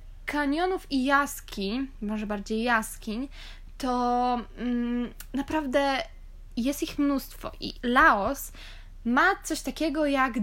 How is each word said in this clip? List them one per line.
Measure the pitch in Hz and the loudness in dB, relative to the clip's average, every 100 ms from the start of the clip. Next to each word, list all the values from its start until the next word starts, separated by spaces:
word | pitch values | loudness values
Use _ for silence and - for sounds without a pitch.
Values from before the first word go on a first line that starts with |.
| - - - | -16 -12 -4
kanionów | 294 277 302 370 370 - | 0 2 2 2 0 0
i | 269 | 2
jaskiń, | 262 277 285 - - 202 196 240 269 - | 4 4 4 -4 -10 -4 -2 -2 -4 -6
może | 208 214 208 | -4 -2 -2
bardziej | 208 196 220 | -4 -2 -2
jaskiń, | 240 226 214 - - 214 277 - - - - - | 2 2 0 -6 -6 -6 -6 -10 -14 -14 -14 -4
to, | 254 247 240 247 247 240 - - | 0 2 2 2 2 0 -4 -6
mm, | 247 240 240 240 240 - - | -2 0 0 0 -2 -6 -6
naprawdę | 262 277 311 285 285 277 269 - - - - - - | -4 -2 -2 2 2 2 0 -4 -12 -16 -16 -10 -2
jest | 247 285 | -2 0
ich | 320 - | -2 0
mnóstwo | 285 277 - - - - | 2 2 -2 -10 -12 -8
i | - - | -10 -4
Laos | 240 254 320 220 202 277 - - - - - - | 2 8 8 8 2 -2 -8 -12 -14 -16 -16 -6
ma | 233 254 349 392 | 0 4 6 4
coś | - 311 | 0 -4
takiego | - - 311 294 294 | -4 -2 0 2 2
jak | 277 262 226 | 4 2 2